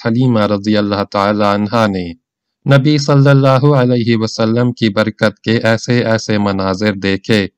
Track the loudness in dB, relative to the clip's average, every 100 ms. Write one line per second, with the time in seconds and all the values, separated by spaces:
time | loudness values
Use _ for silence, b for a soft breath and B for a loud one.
0 | -4 -2 0 2 0 0 0 -2 0 -2
1 | -2 0 0 2 0 0 -2 0 0 -2
2 | -8 -12 _ _ _ _ 0 2 2 0
3 | 2 2 4 4 4 2 2 2 2 0
4 | 0 0 -2 -2 -2 0 -2 -2 -2 0
5 | -2 -2 -4 -4 -4 -2 0 -2 -2 -2
6 | 0 -2 -2 -2 -2 -2 -2 -2 -2 -2
7 | -2 -4 0 -2 -2